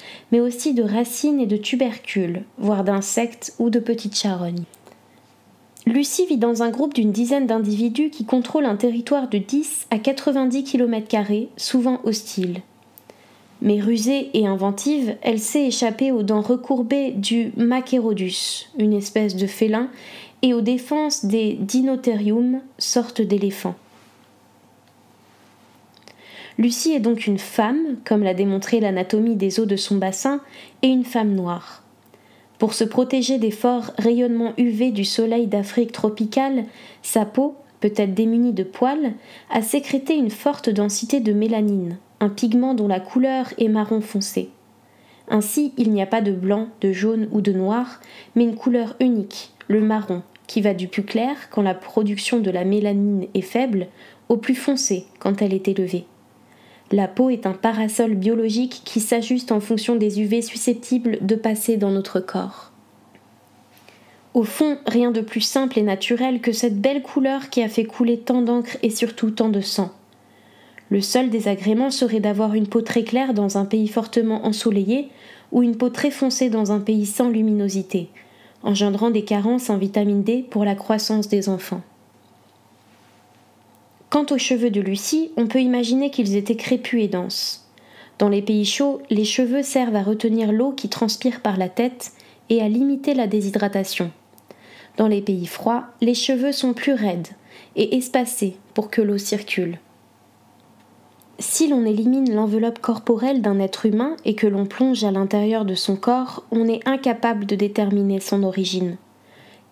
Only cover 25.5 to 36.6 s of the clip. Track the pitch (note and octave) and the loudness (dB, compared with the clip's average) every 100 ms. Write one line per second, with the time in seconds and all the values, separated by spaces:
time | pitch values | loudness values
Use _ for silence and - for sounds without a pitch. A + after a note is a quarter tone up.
25.5 | _ _ _ _ _ - - - - - | _ _ _ _ _ -20 -20 -20 -20 -10
26.5 | - A#3+ A#3+ D#4+ D4 A3 A3+ A3 G3 - | 0 0 2 0 2 2 0 0 -2 -2
27.5 | - G#3+ C#4+ D#4+ A#3+ - G#3 G3 F#3 G3+ | 0 2 0 -2 -4 0 2 2 2 0
28.5 | G3 - A#3 G#3 F#3 F#3 G#3+ A3+ G#3+ G3 | 0 0 2 2 0 0 2 2 2 0
29.5 | F#3+ A3 G3 - G3 F#3+ F#3+ C4+ C#4+ - | 0 0 -2 0 -2 -2 -2 -2 -2 -8
30.5 | - - - C4 B3+ B3 A#3+ G#3+ G3 F3 | -20 -20 0 2 2 0 0 2 0 -2
31.5 | F3 - - _ _ _ - _ - _ | -6 -10 -20 _ _ _ -20 _ -20 _
32.5 | _ G#3+ - A3 B3 B3+ C4 B3 C4+ A3 | _ -2 0 0 2 2 0 0 0 0
33.5 | G#3+ B3 B3 A3+ - A3+ A#3+ B3 A#3 A#3 | 0 0 0 -4 0 2 2 2 0 -2
34.5 | A3+ A#3+ G#3+ B3+ G#3 G3 - A3+ A#3 A3+ | 2 2 2 0 0 -2 0 0 2 2
35.5 | G#3 G3+ - A#3 - A3 G#3+ G#3+ C4+ C4+ | 0 0 0 -2 0 -2 0 0 0 2
36.5 | C4 | 0